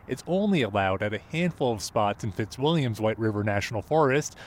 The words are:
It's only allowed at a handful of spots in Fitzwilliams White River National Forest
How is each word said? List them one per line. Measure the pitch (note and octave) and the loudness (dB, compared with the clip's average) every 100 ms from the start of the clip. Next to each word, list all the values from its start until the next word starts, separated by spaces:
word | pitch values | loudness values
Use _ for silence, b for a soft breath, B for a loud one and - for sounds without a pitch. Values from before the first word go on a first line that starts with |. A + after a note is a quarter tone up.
| - | -10
It's | B2+ - | -8 -2
only | F#3 G#3 F3+ | 0 2 2
allowed | G#2+ G2+ F#2+ F#2+ | 2 2 2 0
at | G#2 | -2
a | G#2 - | -4 -6
handful | D#3 F3 - C3 | -2 -2 0 0
of | A2 | 0
spots | - A2+ G#2 G2+ | -2 0 0 0
in | A2+ | -6
Fitzwilliams | - G#2+ - C#3+ E3+ B2+ G#2+ | -6 -6 -2 0 2 0 0
White | A2 A2 | -2 0
River | A2 G#2 | 0 0
National | G#2 G2+ - A2 | 0 0 -2 -6
Forest | - D#3 C#3+ C#3 - - | 0 2 4 2 -2 -12